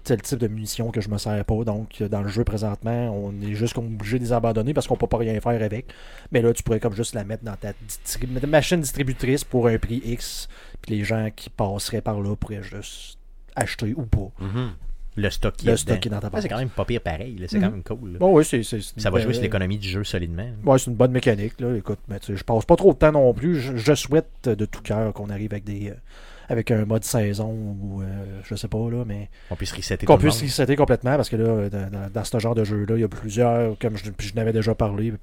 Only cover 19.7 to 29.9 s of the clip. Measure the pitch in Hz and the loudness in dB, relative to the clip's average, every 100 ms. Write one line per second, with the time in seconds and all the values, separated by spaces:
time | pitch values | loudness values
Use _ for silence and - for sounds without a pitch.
19.7 | 104 98 95 104 92 85 85 117 107 107 | -2 -4 -4 -2 -4 -4 -6 -8 -2 4
20.7 | 135 - 113 127 127 127 104 107 - 123 | 4 4 2 4 4 2 2 -2 -4 -2
21.7 | 117 - 101 - 101 - 95 - 113 - | -2 -2 -6 -8 -8 -6 -6 0 0 6
22.7 | 170 196 143 156 151 131 113 156 165 131 | 8 8 8 6 8 6 6 2 0 0
23.7 | 123 110 143 - 151 160 - 127 104 107 | 0 4 4 4 2 2 -2 0 0 -2
24.7 | - - 107 110 101 101 101 104 104 101 | -4 -4 0 0 -4 -6 -6 -6 -6 -6
25.7 | 101 101 - - - - - - 117 - | -8 -8 -10 -16 -20 -20 -14 -2 -2 2
26.7 | 113 107 110 - 113 104 101 110 110 104 | 2 2 0 0 0 2 0 -4 -4 -6
27.7 | 98 98 98 95 98 98 98 - 104 - | -6 -6 -6 -6 -6 -8 -12 -8 -8 -4
28.7 | 110 117 120 117 101 98 - - 87 95 | -2 -2 -2 -4 -6 -8 -14 -10 -6 -6
29.7 | - - | -6 -4